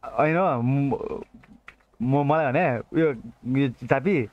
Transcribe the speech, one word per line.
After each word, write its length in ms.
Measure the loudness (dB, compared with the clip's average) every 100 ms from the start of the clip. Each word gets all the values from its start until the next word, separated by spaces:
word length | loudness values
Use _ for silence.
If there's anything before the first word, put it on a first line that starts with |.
होइन, 340 | -8 0 0 2 0 0
म, 340 | 0 0 0 -2 -6 -10 -12 -20 -20 -20 -20 _ _ _
म, 220 | 0 2 2
मलाई 200 | 2 2
भने, 140 | 2 2 0 -2
उयो, 140 | 0 0 0 -10 -14 -4 0
यो 100 | 0 -2 -2
चाबी 280 | 0 2 0 -2